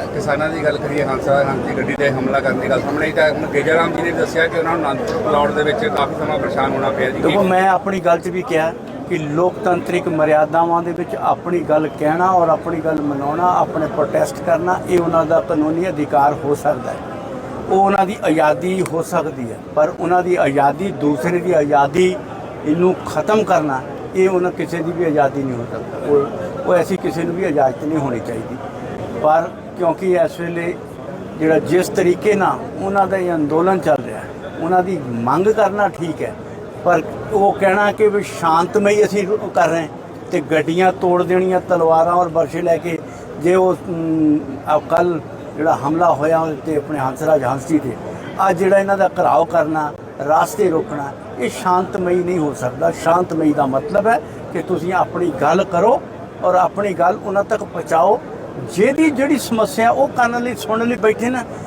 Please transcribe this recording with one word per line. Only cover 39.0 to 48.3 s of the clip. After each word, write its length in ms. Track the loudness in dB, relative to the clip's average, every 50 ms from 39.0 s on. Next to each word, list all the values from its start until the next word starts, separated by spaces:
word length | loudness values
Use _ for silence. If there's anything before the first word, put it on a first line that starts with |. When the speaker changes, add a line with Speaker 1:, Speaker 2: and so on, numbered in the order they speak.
| 4
Speaker 2:
ਅਸੀਂ 240 | 2 2 -2 -2 0 -2 -2 -4 -2 0
ਕਰ 120 | 2 2
ਰਹੇ 140 | 2 2 0
ਹਾਂ 60 | -2 -4 -8 -12 -14 -14 -16 -14 -8 -4
ਤੇ 100 | -4 -2
ਗੱਡੀਆਂ 500 | 0 0 0 0 2 2 2 4 4 4
ਤੋੜ 320 | 2 2 2 2 2 2 2
ਦੇਣੀਆਂ, 380 | 2 2 2 2 2 2 0 0 0
ਤਲਵਾਰਾਂ 440 | 2 2 4 4 6 6 4 4 4
ਔਰ 160 | 2 2 2
ਬਰਸ਼ੇ 320 | 2 0 0 0 -2 -2
ਲੈ 160 | 2 2 2
ਕੇ, 200 | 2 0 -4 -6 -6 -8 -10 -14 -14 -14 -14 -6 -2
ਜੇ 160 | 2 4 4
ਉਹ, 200 | 4 4 4 2 0 -4 -6
ਅਮ, 500 | -6 -4 -2 0 2 2 4 4 4 2 0 -4 -10 -6 -2
ਆ 120 | 0 0 0
ਕੱਲ੍ਹ 400 | 0 0 0 2 2 2 0 -4 -6 -10 -14 -14 -14 -10 -6
ਜਿਹੜਾ 200 | -2 0 0 0 0 0
ਹਮਲਾ 260 | 0 0 2 4 2 2
ਹੋਇਆ 260 | 2 2 2 2 2
ਉਹਦੇ 160 | 2 0 -4
'ਤੇ 200 | -6 -4 -4 -2
ਆਪਣੇ 240 | -2 -2 -2 -4 -2
ਹੰਸਰਾਜ 440 | -2 -2 -4 -2 0 2 2 4 2
ਹੰਸ 240 | 2 -2 -2 -2
ਜੀ 100 | 0 0
'ਤੇ, 140 | 0 0 -2 -6 -8 -8 -10 -10 -10 -10 -8